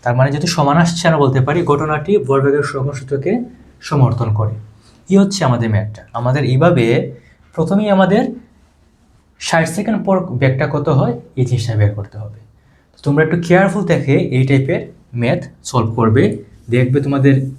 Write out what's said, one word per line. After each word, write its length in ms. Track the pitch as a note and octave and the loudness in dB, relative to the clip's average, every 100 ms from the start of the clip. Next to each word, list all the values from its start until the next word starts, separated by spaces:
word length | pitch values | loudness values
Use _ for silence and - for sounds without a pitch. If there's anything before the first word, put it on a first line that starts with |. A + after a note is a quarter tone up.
তার 100 | B2 B2 | -2 2
মানে 120 | C3+ | 2
যেহেতু 160 | D3 F3 - | 0 -4 0
সমান 180 | C#3 D3+ | 2 2
আসছে, 200 | E3+ - E3+ | 2 0 0
আমরা 120 | D#3+ | 2
বলতে 160 | C#3 C3+ C3 | 2 2 0
পারি 120 | B2 B2 | 0 0
ঘটনাটি 400 | C#3+ D#3 D3+ D#3+ G3+ B2 | 0 0 -4 0 -2 2
ভরবেগের 380 | C3+ C#3 C#3+ C#3 | 0 2 0 -2
সহগ 160 | C#3 C3+ C#3 | -4 -6 -8
সূত্রকে 320 | - C#3 D3 A#3 A#3+ - - _ - | -6 -4 -2 -4 -6 -16 -20 _ -4
সমর্থন 400 | D3 B2 G#2+ A2+ G#2+ | 2 2 0 -2 -2
করে। 140 | G#2+ - - - _ _ _ | -2 -6 -14 -20 _ _ _
এই 80 | G3 | 2
হচ্ছে 180 | G3 - D3 | 2 0 0
আমাদের 200 | A#2+ A#2 | 0 0
ম্যাথটা। 280 | G2+ G#2 - - A#2 | 0 -2 -10 -12 -6
আমাদের 240 | B2 C3+ C3 | -2 0 0
এইভাবে 340 | B2+ E3+ C3 A2+ C3+ - - _ _ _ - | 2 4 4 2 2 -2 -10 _ _ _ -6
প্রথমেই 340 | D#3+ G3 G#3+ F#3+ | -2 0 2 2
আমাদের 280 | F#3 G#3 - - - _ _ _ _ _ _ _ _ _ | 2 2 0 -8 -18 _ _ _ _ _ _ _ _ _
ষাট 240 | - E3 D#3+ - | -2 0 0 -2
সেকেন্ড 240 | G3+ G#3 F3+ | -4 -4 0
পর 100 | F#3+ E3+ B2 | 0 0 -2
বেগটা 260 | C3+ C3 D3+ | 0 0 -2
কত 140 | D3+ C#3 C#3 | -2 0 2
হয়, 140 | G#3+ A#3+ - - | 2 -2 -8 -4
এই 60 | B2+ | -2
জিনিসটা 240 | A#2+ - G#2+ | -2 -2 0
বের 120 | G2+ G2+ | 0 0
করতে 200 | G2 G#2+ | -12 -14
হবে। 160 | G#2+ - - _ _ _ _ | -14 -16 -20 _ _ _ _
তো 60 | _ C#3+ | _ -2
তোমরা 160 | C#3+ D#3 | 0 2
একটু 120 | E3+ - | 0 2
কেয়ারফুল 380 | F3 G3 G#3+ F#3 | 2 4 0 -2
দেখে 240 | D3+ - D#3 F#3 B2+ | -2 2 0 2 0
এই 60 | C3 | 2
টাইপের 320 | C3+ - F#3+ - - _ A#2+ | 2 2 -4 -6 -18 _ -4
ম্যাথ 200 | A#2+ E3+ - - - | -2 -2 -4 -16 -4
সলভ 200 | B2 A2 A#2 | -2 -2 0
করবে, 240 | A2+ A#2 G3+ - - - - | 2 4 2 -2 -12 -20 -2
দেখবে 240 | A#2+ B2+ C#3 C#3 | 0 2 0 0
তোমাদের 300 | C#3 C3+ C3+ C3+ | 0 2 2 0